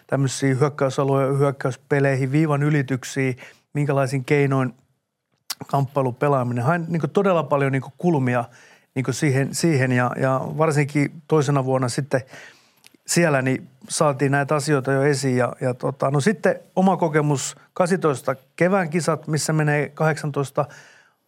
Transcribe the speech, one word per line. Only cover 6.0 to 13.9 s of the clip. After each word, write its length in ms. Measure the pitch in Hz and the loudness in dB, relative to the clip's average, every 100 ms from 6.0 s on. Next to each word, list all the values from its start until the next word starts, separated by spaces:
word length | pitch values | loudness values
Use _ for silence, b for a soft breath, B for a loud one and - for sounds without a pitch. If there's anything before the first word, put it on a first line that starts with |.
| 131 | -2
pelaaminen. 520 | 117 147 139 123 120 | 0 0 0 0 -2
Hain 220 | 120 175 165 | 0 -2 -2
niinku 180 | 170 147 | -4 -2
todella 360 | 202 196 170 | 0 2 0
paljon 280 | 143 143 139 | 2 0 2
niinku 220 | 135 127 - | -2 -4 -4
kulmia 460 | 175 156 127 123 117 B B B B 135 | 0 2 2 0 -2 B B B B -6
niinku 180 | 127 | -4
siihen, 420 | 127 156 131 139 - | -2 0 0 0 0
siihen 360 | 170 147 131 | 0 2 2
ja, 200 | 123 123 117 | 2 0 0
ja 240 | 131 131 123 147 | -2 -2 -4 -2
varsinkin 640 | 160 143 139 147 143 - - | 0 2 0 0 -2 -4 -2
toisena 380 | 160 139 143 131 | 0 2 0 0
vuonna 240 | 131 127 | 0 0
sitten 320 | 131 139 135 - B B B B B B _ - | -4 -2 -2 -4 B B B B B B _ -4
siellä 340 | - 170 139 | 0 2 2
niin 260 | 131 131 - _ | 0 -2 -6 _
saatiin 420 | - | -10